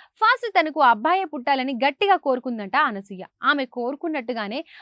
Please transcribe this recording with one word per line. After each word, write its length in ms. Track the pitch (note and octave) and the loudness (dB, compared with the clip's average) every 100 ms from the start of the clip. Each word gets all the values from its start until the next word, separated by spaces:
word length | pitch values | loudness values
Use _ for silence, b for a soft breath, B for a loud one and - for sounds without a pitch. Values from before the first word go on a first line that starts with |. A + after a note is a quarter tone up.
| b _ | b _
ఫస్ట్ 280 | A4 B4 A#4 | 2 2 0
తనకు 320 | F#4+ D#4 D4+ | 0 0 4
అబ్బాయే 440 | C4+ A3 C4+ F#4 F#4+ | 4 4 2 0 -2
పుట్టాలని 480 | D4 B3 C4+ B3+ | -4 -2 0 -2
గట్టిగా 420 | B3 C4+ C#4+ G4+ F#4 | 0 -2 2 2 2
కోరుకుందంట 600 | C#4+ B3+ B3+ A#3 G3 C#4+ | 2 -2 -4 -8 -2 0
అనసూయ. 460 | C#4+ G3+ G3 F#3+ F3+ _ | 0 -2 -10 -16 -16 _
ఆమె 220 | B3 C#4+ B3+ | -2 -2 -4
కోరుకున్నట్టుగానే 960 | B3 A#3+ C#4+ E4+ D4+ A#3 A#3 G3+ B3 E4+ B | -6 -6 -6 -6 -6 -6 -6 -6 -8 -10 B